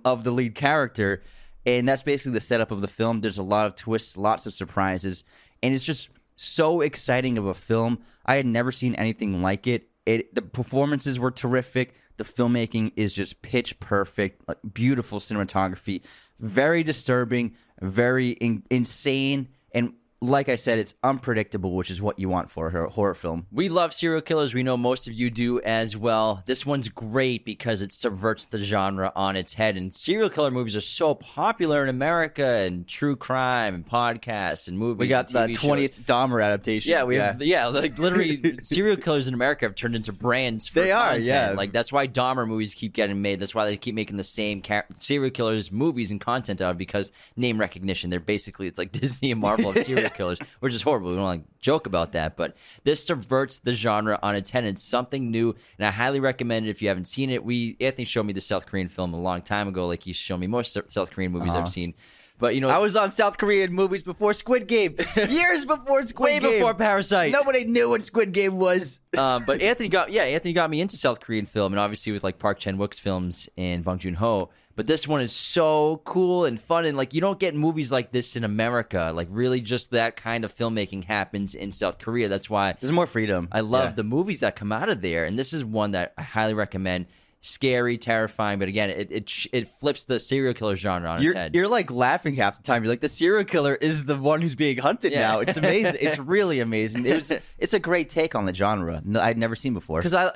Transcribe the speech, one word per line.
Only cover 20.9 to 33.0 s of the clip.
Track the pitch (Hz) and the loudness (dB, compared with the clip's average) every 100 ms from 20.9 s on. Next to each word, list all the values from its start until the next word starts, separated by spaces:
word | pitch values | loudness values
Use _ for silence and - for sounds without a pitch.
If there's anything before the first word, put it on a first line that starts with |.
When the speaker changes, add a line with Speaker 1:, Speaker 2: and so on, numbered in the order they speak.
| - | -2
Speaker 1:
unpredictable, | 127 135 127 110 104 101 92 | 0 0 0 -2 -2 -4 -2
which | 92 90 | -2 -4
is | 92 | -4
what | 104 98 | -4 -2
you | 92 | -2
want | 90 - | -2 -4
for | 85 80 | -6 -4
a | |
hor-, | 87 80 | -2 -4
horror | 107 101 | 0 -2
film. | 85 85 85 90 | -2 -6 -8 -6
Speaker 2:
We | 110 190 | -2 0
love | 175 165 | 2 0
serial | - 170 160 | 0 -2 0
killers. | 156 160 143 | 0 0 0
We | 123 | 0
know | 131 123 | 0 0
most | 123 127 120 | 0 0 -4
of | |
you | 113 123 | -4 -2
do | 117 120 120 | 0 0 0
as | 110 113 113 107 | 0 0 -2 -2
well. | 113 110 110 95 107 | 0 2 2 -2 -4
This | 131 | -4
one's | 139 143 110 | -2 -2 -4
great | - 110 131 131 117 | -8 -4 0 0 -2
because | - 101 120 104 | -6 -6 -4 -4
it | 98 | -4
subverts | - 120 95 110 107 | -4 -4 0 -2 -2
the | - 107 | -6 -6
genre | 101 104 95 95 95 - | 0 0 0 0 -4 -2
on | 98 | -2
its | 95 90 | -2 -4
head. | - 110 95 | -2 0 0
And | 92 | -6
serial | - - 208 208 | -6 -2 0 0
killer | 151 143 | 2 0
movies | 127 117 104 | 0 -2 -4
are | |
so | - - 156 139 | -4 0 0 0
popular | - - 196 220 165 147 | -4 -2 -2 0 0 2
in | 135 | 0
America, | 127 147 170 156 147 135 | 0 0 0 0 0 2
and | 113 95 90 87 | 2 0 -2 -8
true | - | -2